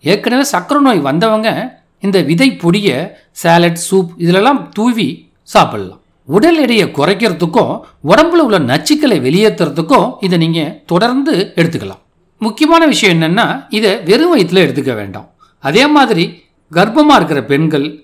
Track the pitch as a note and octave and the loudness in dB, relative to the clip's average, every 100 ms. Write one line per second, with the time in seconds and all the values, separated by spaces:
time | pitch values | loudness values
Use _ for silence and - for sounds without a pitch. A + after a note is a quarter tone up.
0 | - G3 B3 B3 C4+ F3+ F3 D4 C#4 G3+ | 0 -2 0 -2 0 -2 -2 0 2 2
1 | C#3 D3+ A3 G#3+ A3 D3 A#3+ - _ _ | 0 0 0 0 -2 -4 -8 -14 _ _
2 | G3 F#3+ D#3 E3+ C4+ F#3+ E3+ F#3 G3+ B2+ | -2 0 0 0 0 0 -2 0 0 -2
3 | F3+ - _ - E3+ E3+ F3 E3+ - F#3+ | -6 -14 _ -6 2 2 2 -2 -2 -2
4 | F3 - E3+ F#3 A3+ C#4 F3 - A3+ A#3 | -2 -4 0 2 2 0 -4 -4 -2 0
5 | D3 E3 _ _ _ G#3 D#3+ A2+ F#2+ G2 | -4 -6 _ _ _ 0 0 -2 -12 -16
6 | _ _ _ D#3+ D#4 E4 C4 A#3 D#3+ - | _ _ _ 2 2 2 2 2 0 0
7 | D3 G3 A3+ E3 E3+ A3+ B2+ F#3+ - _ | -2 0 -2 -2 -2 0 0 -4 -12 _
8 | C3+ G#3+ E4 E4+ C#4+ G3 B2+ C3+ - D4+ | 0 2 4 2 2 0 0 -2 0 0
9 | D4 F#3 B2+ E3 G#3+ F3 E3 C#3 E3 A#3+ | 2 0 0 2 2 0 -4 -4 0 2
10 | G3+ C4 G3 F3+ E3 E3 D3+ G#3 - E3+ | 0 -4 -2 0 0 -2 -6 -10 -4 -2
11 | A3+ B3+ C#4+ G3+ G3 - E3+ E3 G2 - | 0 -2 -2 -2 -2 -2 -2 -2 -10 -16
12 | _ _ _ _ A3 A3 D4+ E4 D#4+ A#3+ | _ _ _ _ -8 -2 2 4 2 2
13 | G3+ E3 D#3+ F#3+ F3 B3 - G#3+ G#3+ G#3+ | 0 2 0 0 -2 -4 -6 -2 0 -2
14 | E3 A3 E4+ D#4+ E3+ F#3 D#3 B2+ C3 A2+ | 0 2 2 2 2 2 0 0 -4 -6
15 | G2+ G2 - _ _ _ C3+ E3+ C#4+ D4 | -8 -14 -18 _ _ _ -2 0 2 2
16 | B3+ F#3+ F#3+ - _ _ _ E3 G#3 A3 | 2 0 -4 -8 _ _ _ -2 0 2
17 | G3 A#3 E3 D3 A2+ C#3 D#3+ D3+ D3 - | 4 4 2 -4 -2 0 0 -2 -4 -10